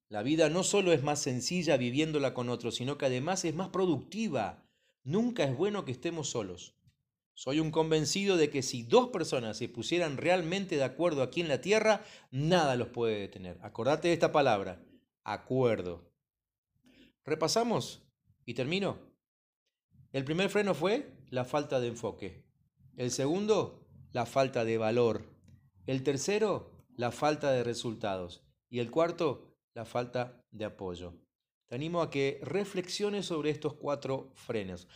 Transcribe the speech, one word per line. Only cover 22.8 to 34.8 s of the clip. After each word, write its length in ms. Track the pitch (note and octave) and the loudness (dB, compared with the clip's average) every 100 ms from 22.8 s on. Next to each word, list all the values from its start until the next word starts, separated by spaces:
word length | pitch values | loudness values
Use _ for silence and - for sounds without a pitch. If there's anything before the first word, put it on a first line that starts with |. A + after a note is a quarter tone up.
| - - | -18 -6
El 120 | B2 | -4
segundo, 800 | B2 C3+ F3+ G#3+ G3+ B2 - - - - | -2 0 0 2 2 0 -6 -20 -20 -8
la 140 | B2 A#2 | -4 0
falta 400 | C#3 C3+ B2 A2+ | 2 2 2 0
de 100 | A2+ | 2
valor. 480 | A2 A#2+ A#2 G#2 - - - - _ _ - | 2 4 4 2 -6 -20 -20 -20 _ _ -4
El 160 | C3 | -2
tercero, 840 | C3+ C3+ - G#3 G#3+ C3+ - - - - | 0 -2 0 0 0 -2 -6 -20 -16 -4
la 160 | A#2+ | -4
falta 380 | - D3+ D3+ C#3+ | 0 0 2 2
de 140 | B2+ | 2
resultados. 800 | A#2+ A#2 B2 G#2+ G#2 F#2+ F2 - _ _ _ | 0 -4 -6 -4 -4 -4 -6 -12 _ _ _
Y 120 | A#2+ | -4
el 100 | A2+ | -2
cuarto, 580 | D#3 E3+ F3 D#3+ A2+ - _ _ | 2 2 2 -2 -2 -12 _ _
la 140 | A#2 A2 | -14 -6
falta 580 | B2 B2 B2+ A#2+ - _ | -4 -4 -4 -6 -10 _
de 160 | G#2+ G#2 | -10 -10
apoyo. 480 | - F#2+ F2 F2 E2+ _ _ _ _ - | -8 -10 -10 -12 -16 _ _ _ _ -12
Te 100 | B2 | -8
animo 260 | D#3+ F3 | -4 -2
a 80 | D#3+ | -2
que 300 | C#3 C3+ - | 0 -2 -2
reflexiones 840 | - F#3+ G3 F#3 F3+ - G#3 G3+ | -4 -4 -4 -6 -6 -2 -2 -2
sobre 240 | F3+ E3 D3 | -4 -2 -2
estos 240 | D3 D3 | -2 -4
cuatro 600 | - C#3+ C#3 C3+ C3+ - | -4 -4 -4 -2 -4 -6
frenos. 520 | - - A2+ F#2+ F2+ | -14 -6 -4 -4 -8